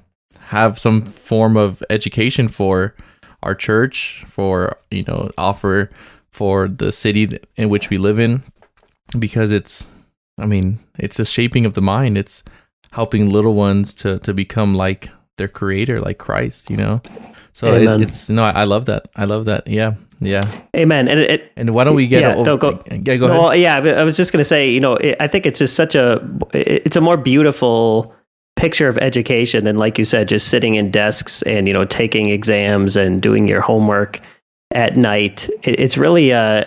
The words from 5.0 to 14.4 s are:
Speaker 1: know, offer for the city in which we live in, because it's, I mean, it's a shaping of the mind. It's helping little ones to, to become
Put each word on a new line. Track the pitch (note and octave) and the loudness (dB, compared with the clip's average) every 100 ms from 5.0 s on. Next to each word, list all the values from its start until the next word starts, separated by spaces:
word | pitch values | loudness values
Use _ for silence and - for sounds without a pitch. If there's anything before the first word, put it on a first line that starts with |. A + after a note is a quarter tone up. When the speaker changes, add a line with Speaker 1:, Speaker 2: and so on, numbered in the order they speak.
Speaker 1:
know, | - - - - | -6 -6 -6 -4
offer | F#2 G2+ G2+ G2 G#2 - - - _ | -4 -2 0 0 -2 -8 -20 -20 _
for | - G2+ G2 G2 | -6 -2 0 -2
the | - G2 | -4 -4
city | - A2 G#2 G#2 - - - | -2 0 0 0 -4 -12 -4
in | G#2+ | -2
which | G#2 - | -2 -2
we | F#2+ | -2
live | G2+ G#2+ | 0 0
in, | A#2 B2+ - - _ _ _ _ - A#2 | 0 -2 -6 -20 _ _ _ _ -10 -6
because | G#2+ A#2 G#2+ | -2 0 0
it's, | G#2 - - - - _ _ _ - | 0 -2 -10 -12 -20 _ _ _ -8
I | G#2 | -2
mean, | G2 F#2 A2 _ - | 0 0 -4 _ -10
it's | G2+ - | -8 -4
a | A2 | -4
shaping | - A#2+ B2+ A2+ | -2 0 0 0
of | |
the | F#2+ | 0
mind. | F#2+ A2 C3 G2+ | 0 0 0 -2
It's | - - - - _ _ _ | -4 -10 -16 -20 _ _ _
helping | - A2+ G#2+ G2+ | -6 -2 0 2
little | G#2 A2 G#2 | 2 2 2
ones | G2+ G2 G2+ - | 2 2 0 -4
to, | G2+ F#2+ | -4 -4
to | - | -4
become | F#2+ | -4